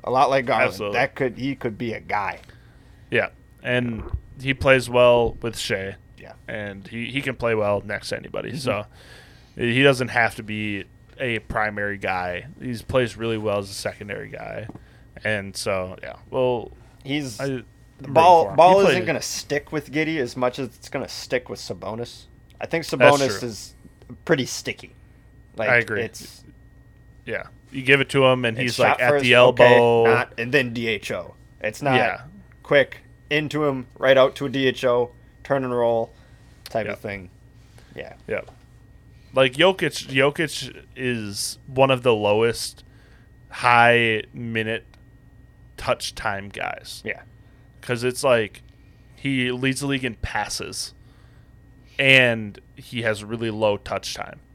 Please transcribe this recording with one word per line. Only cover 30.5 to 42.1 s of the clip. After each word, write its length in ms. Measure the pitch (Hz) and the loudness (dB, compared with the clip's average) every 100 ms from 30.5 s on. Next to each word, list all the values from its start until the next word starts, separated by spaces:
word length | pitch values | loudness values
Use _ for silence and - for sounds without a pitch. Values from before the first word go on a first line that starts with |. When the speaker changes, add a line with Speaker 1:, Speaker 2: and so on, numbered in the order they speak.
Speaker 1:
then 200 | 143 123 | 0 0
D 160 | 117 113 | -4 -2
H 240 | 104 - | -4 -4
O. 220 | 98 - - - - | -8 -10 -20 -20 -10
It's 220 | 107 - | -10 -4
not 120 | 143 127 | 0 2
Speaker 2:
Yeah. 260 | 117 92 - - - - | 0 -4 -12 -20 -20 -20
Speaker 1:
quick 360 | - 143 127 - - - - | 0 2 2 -4 -20 -20 -4
into 340 | 151 151 147 | -2 -2 -2
him, 220 | 151 131 123 - | -2 -2 -10 -2
right 180 | 135 131 | 4 6
out 180 | 131 - | 6 2
to 100 | 139 | -6
a 20 | |
D 180 | 135 131 | 0 0
H 160 | 123 127 | 0 0
O, 240 | 120 120 - - _ | 2 0 -6 -20 _
turn 180 | - 139 | -4 -2
and 100 | 127 123 | -2 0
roll 340 | 117 117 113 - - - - - - | 2 0 -2 -10 -20 -20 -20 -20 -8
type 160 | 117 107 | -6 -6
Speaker 2:
Yep. 80 | |
Speaker 1:
of 60 | - | -8
thing. 280 | 110 98 90 _ - - - - - | -10 -12 -14 _ -20 -20 -20 -20 -20
Yeah. 200 | - - - - | -16 -16 -16 -10
Speaker 2:
Yep. 240 | 107 - - - - - - - - - | -10 -10 -20 -20 -20 -20 -20 -20 -20 -6
Like, 200 | 131 131 | 0 0
Jokic, 540 | 131 180 185 160 - - | 2 0 0 -6 -6 -4
Jokic 680 | 135 139 151 156 - 131 - - | 0 0 0 -6 -8 -12 -16 -20
is 640 | 127 127 117 107 101 - - - | -8 -6 -6 -8 -8 -10 -10 -8
one 240 | 131 135 | 2 4
of 120 | 127 | 4
the 120 | 123 | 2